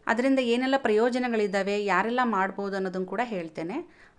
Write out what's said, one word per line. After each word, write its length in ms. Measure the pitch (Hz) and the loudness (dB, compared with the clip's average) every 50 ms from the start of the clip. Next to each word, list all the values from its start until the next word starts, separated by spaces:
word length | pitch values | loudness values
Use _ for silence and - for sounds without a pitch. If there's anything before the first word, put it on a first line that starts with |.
| _ | _
ಅದರಿಂದ 320 | - 226 220 247 269 269 262 | 0 0 2 2 2 2 2
ಏನೆಲ್ಲ 360 | 254 233 233 240 262 262 269 | 2 2 2 2 2 2 2
ಪ್ರಯೋಜನಗಳಿದ್ದಾವೆ, 1080 | 269 269 233 214 208 226 254 233 254 254 247 233 214 208 202 185 202 196 196 202 208 208 | 2 2 2 2 4 4 2 2 0 0 0 0 0 0 0 0 0 0 0 0 -2 0
ಯಾರೆಲ್ಲ 360 | 202 185 180 196 220 240 254 254 | 2 2 2 2 2 0 0 0
ಮಾಡ್ಬೋದು 520 | 240 214 190 190 196 190 - 202 196 190 | 2 2 0 0 0 -2 -4 -6 -6 -4
ಅನ್ನೋದನ್ನ 280 | 196 190 190 180 185 185 | -4 -4 -4 -4 -4 -6
ಕೂಡ 160 | 180 196 202 247 | -4 -4 -4 -4
ಹೇಳ್ತೇನೆ. 640 | 240 214 180 170 165 - - 160 170 214 302 330 - - - - - _ | -4 -4 -6 -8 -8 -8 -8 -8 -6 -6 -8 -10 -12 -16 -20 -20 -20 _